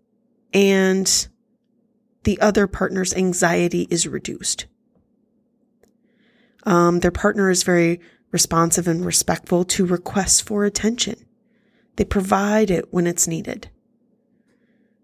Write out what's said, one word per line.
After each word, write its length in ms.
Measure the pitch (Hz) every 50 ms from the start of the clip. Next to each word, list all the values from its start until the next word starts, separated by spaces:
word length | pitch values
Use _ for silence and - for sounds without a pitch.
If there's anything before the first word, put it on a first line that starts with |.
| _ _ _ _ _ _ _ _ _ _
and 760 | - 196 202 196 196 190 190 190 190 190 190 - - - - - _ _ _ _ _ _ _ _ _ _ _ _ _ _ _ _ _ _ -
the 160 | 214 196 -
other 260 | - 208 196 220 202
partner's 480 | 190 - - - - 190 190 185 185 -
anxiety 720 | 185 185 185 175 - 185 170 175 175 175 170 170 175 170 -
is 180 | 170 165 - -
reduced. 580 | - 143 - - - - - - - - - - _ _ _ _ _ _ _ _ _ _ _ _ _ _ _ _ _ _ _ _ _ _ _ _ _ _ _ _ _ _ _ _ _ _ _ _ _ _ -
Um, 340 | - 175 175 170 175 175 175
their 140 | 175 175
partner 360 | 175 - - 208 - 208 196 190
is 140 | 185 180
very 380 | - 190 180 175 170 170 170 170 - - _ _ _ -
responsive 560 | - 170 - - 170 165 165 170 165 180 175 180
and 160 | 165 165 180
respectful 600 | 175 160 - - - 170 - - - 190 175 180
to 220 | 180 - - 190
requests 540 | 175 180 170 - - - 202 185 - - -
for 240 | - - 214 208 202
attention. 600 | 202 202 - - 220 240 240 - - - - - _ _ _ _ _ _ _ _ _ _ _ _ _ -
They 100 | - 202
provide 640 | - - 202 190 190 208 196 202 208 214 220 220 190
it 220 | 180 165 - -
when 140 | - 180 175
it's 220 | 175 175 - - 175
needed. 420 | 165 165 - - - 208 - - - _ _ _ _ _ _ _ _ _ _ _ _ _ _ _ _ _ _ _ _ _ _ _ _ _